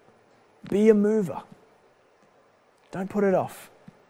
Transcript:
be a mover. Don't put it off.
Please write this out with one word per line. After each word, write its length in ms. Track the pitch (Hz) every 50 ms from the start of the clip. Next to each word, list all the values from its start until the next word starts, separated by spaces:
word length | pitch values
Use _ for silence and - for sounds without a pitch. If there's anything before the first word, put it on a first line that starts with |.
| _ _ _ _ _ _ _ _ _ _ _ _ - -
be 180 | 180 202 214 220
a 60 | 214
mover. 480 | 208 202 208 220 220 190 151 - - - - - - _ _ _ _ _ _ _ _ _ _ _ _ _ _ _ _ _ _ _ _ _ _ _ _ _ _
Don't 200 | - 180 196 190
put 140 | - 202 202
it 100 | 196 185
off. 360 | 156 113 - - - - - - _ _ - - _ _